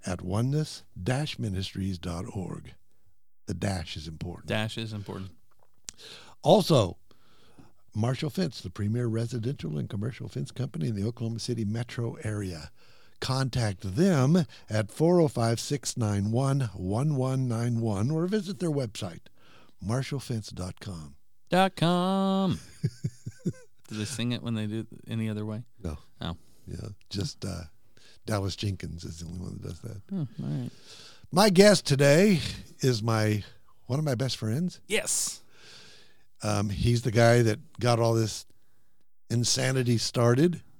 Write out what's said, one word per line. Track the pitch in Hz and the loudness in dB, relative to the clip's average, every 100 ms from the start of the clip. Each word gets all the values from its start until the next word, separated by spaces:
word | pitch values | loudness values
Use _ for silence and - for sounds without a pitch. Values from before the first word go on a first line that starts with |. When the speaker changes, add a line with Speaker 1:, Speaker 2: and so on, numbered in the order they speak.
| - | -6
Speaker 1:
at | 90 | -8
oneness | 92 101 123 147 156 - - - | -2 0 0 0 -2 -8 -16 -8
dash | 90 127 151 - | -4 -2 -2 -4
ministries | 113 95 95 - 95 90 | -6 -4 -6 -4 -6 -6
dot | 90 85 - | -6 -8 -8
org. | - 92 - - - - - - - - - - | -8 -8 -10 -12 -20 -20 -20 -20 -20 -20 -20 -10
The | |
dash | 90 101 95 82 - | -4 -2 -4 -6 -10
is | 76 | -12
important. | 80 - 85 - | -10 -10 -10 -4
Speaker 2:
Dash | 110 110 - | -2 -2 -6
is | 113 | -8
important. | 104 101 98 95 - - - - - - - - - - - | -8 -8 -10 -12 -16 -20 -20 -20 -18 -18 -16 -20 -20 -20 -6
Speaker 1:
Also, | - 202 180 151 95 - - - - - - - - - - 107 | 6 6 8 4 4 -2 -16 -20 -20 -20 -20 -20 -20 -20 -12 -4
Marshall | 113 131 156 | -2 -2 -4
Fence, | - 175 - | -4 -6 -6
the | 95 | -14
premier | - 104 117 120 | -6 -4 -2 -4
residential | 110 117 123 113 143 156 151 | -4 -4 -6 -6 -6 -8 -6
and | 110 | -6
commercial | 107 113 - 120 | -6 -8 -8 -12
fence | - 139 | -10 -10
company | - 123 160 147 | -8 -8 -4 -4
in | 107 | -2
the | 101 | -4
Oklahoma | 120 113 113 | -4 -6 -6
City | - 120 | -6 -4
metro | 104 110 117 - 117 - | -4 -4 -6 -6 -6 -6
area. | 110 104 98 85 73 - - - - - | -6 -6 -6 -8 -14 -18 -20 -20 -20 -10
Contact | - 131 131 127 113 92 98 | -2 0 0 0 -2 -2 -6
them | 95 190 160 131 175 160 - - | 2 4 6 6 4 2 -6 -4
at | 107 104 | -2 -2
four | - 160 175 | 0 4 6
oh | 156 | 4
five, | 117 113 117 | 2 0 0
six | - 147 - - | -2 -4 -4 -2
nine | 110 101 101 | 0 2 2
one, | 117 135 139 123 | 2 2 0 -2
one | 92 92 104 147 | -4 -2 0 0
one | 143 127 131 127 | 0 -2 -2 -2
nine | 113 120 117 | -2 0 0
one | 113 98 117 | 0 0 0
or | 160 175 | 0 0
visit | 214 180 180 | -2 -4 -4
their | 175 | -2
website, | 143 123 - 98 85 - - - - - - 90 | -2 -4 -6 -10 -10 -18 -20 -20 -20 -20 -12 -4
marshallfence | 120 131 139 - 117 104 | -2 -2 -8 -6 -8 -8
dot | - 92 - | -10 -10 -10
com. | - 87 76 69 - - - | -12 -12 -14 -18 -20 -20 -2
Speaker 2:
Dot | 180 190 - | 2 2 2
com. | 160 175 180 196 196 190 190 - - - | 2 2 2 0 2 2 0 -2 -6 -6
Speaker 1:
<laughs> | - - - - - - 180 508 - - - | -6 -6 -10 -10 -16 -8 -6 -6 -16 -20 -12
Speaker 2:
Do | 107 | -8
they | 107 | -6
sing | - 117 | -4 -4
it | 123 | -4
when | 113 | -4
they | 113 107 | -4 -4
do | 110 | -6
it | - - - | -8 -14 -8
any | 113 110 | -4 -4
other | 107 107 | -4 -6
way? | 107 117 - | -8 -12 -10
Speaker 1:
No. | 85 73 - - | -8 -8 -14 -10
Speaker 2:
Oh. | 82 85 - - - | -8 -8 -12 -20 -14
Speaker 1:
Yeah, | 87 - 104 - | -12 -10 -14 -10
just, | - 180 - | -4 -4 -6
uh, | 101 87 85 - - - - - | -10 -10 -12 -16 -20 -20 -20 -16
Dallas | - 107 98 85 | -4 -2 -2 -2
Jenkins | 104 92 85 82 | -4 -4 -8 -10
is | 82 80 | -12 -12
the | 85 | -10
only | 90 | -10
one | 90 98 | -10 -10
that | 95 | -10
does | 92 | -10
that. | 117 101 - | -12 -14 -8
Speaker 2:
Oh, | 196 139 - | -6 -6 -6
all | 147 | -6
right. | 147 120 - - - - - - | -4 -6 -10 -20 -20 -20 -20 0
Speaker 1:
My | 151 214 | 6 6
guest | 175 202 196 - | 10 10 10 4
today | 135 143 147 208 175 - - - - | 6 8 8 8 4 0 -8 -12 -2
is | 139 120 | 0 2
my, | 113 113 107 107 95 - - - | 2 2 4 2 -2 -16 -20 -20
one | - 131 | -6 -2
of | 156 | 0
my | |
best | 123 131 - | 0 -2 -2
friends. | 113 117 180 - - | -2 -2 -2 -6 -2
Speaker 2:
Yes. | 208 - - - - - - - - - - - - - - | -2 0 -2 -4 -8 -16 -20 -20 -20 -20 -20 -20 -20 -20 -8
Speaker 1:
Um, | 107 104 104 | -2 0 0
he's | 101 123 120 | 0 2 2
the | 123 | 2
guy | 110 117 120 | 6 8 8
that | 117 107 - - | 6 2 -6 -4
got | 123 117 | 2 4
all | 117 | 4
this | 113 110 - - - - - - - - - - | 2 0 -4 -12 -20 -20 -20 -20 -20 -20 -20 -4
insanity | 120 120 - 131 131 120 117 | -2 0 2 2 0 2 2
started. | - - 117 123 170 160 - - | 0 2 4 6 4 2 -10 -20